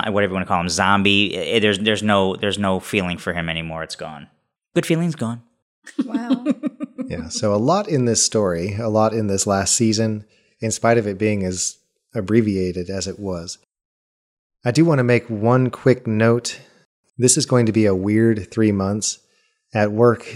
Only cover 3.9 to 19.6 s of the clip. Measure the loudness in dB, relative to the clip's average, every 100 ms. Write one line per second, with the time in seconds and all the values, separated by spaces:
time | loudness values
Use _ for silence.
3.9 | -12 -14 -14 -20 _ _ _ _ -6 -2
4.9 | -2 -2 -4 -8 -8 -14 _ _ _ -14
5.9 | -8 -6 -6 -4 -4 -2 -4 -6 -10 -14
6.9 | -12 -10 -10 -10 -4 -2 0 2 0 0
7.9 | 0 0 0 0 0 0 0 -4 -4 -2
8.9 | 2 2 0 -2 -2 0 0 0 2 2
9.9 | 2 0 -2 -8 _ _ _ -6 0 2
10.9 | 2 0 -2 0 0 -2 -4 -6 -8 _
11.9 | _ _ -8 2 2 2 0 -2 -4 -6
12.9 | -6 -8 -8 -8 -8 -10 -16 _ _ _
13.9 | _ _ _ _ _ _ _ -2 4 4
14.9 | 4 4 2 2 -2 2 4 2 2 2
15.9 | 2 0 2 4 2 -2 -12 -18 _ _
16.9 | _ _ 0 2 2 2 2 4 4 2
17.9 | 2 2 4 4 2 -2 2 2 2 0
18.9 | -2 -4 -8 _ _ _ _